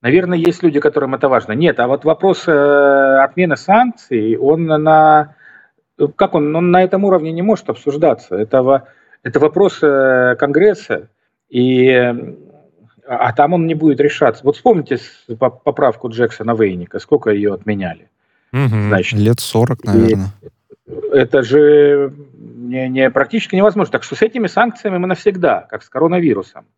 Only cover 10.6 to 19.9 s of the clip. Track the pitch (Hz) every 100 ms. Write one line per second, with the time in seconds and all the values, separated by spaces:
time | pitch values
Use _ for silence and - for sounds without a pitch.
10.6 | 202 185 - 90 - _ _ _ _ 127
11.6 | 127 127 127 127 123 120 123 - - _
12.6 | _ 85 104 _ - 123 120 113 143 175
13.6 | 165 160 160 143 147 - 139 - 135 -
14.6 | 254 190 139 123 - _ - 113 127 -
15.6 | - 147 143 113 120 113 117 - 110 113
16.6 | 107 90 87 98 - 147 110 104 104 95
17.6 | - 101 92 80 _ _ _ _ _ 127
18.6 | 135 107 104 101 90 110 104 117 - 110
19.6 | 120 123 -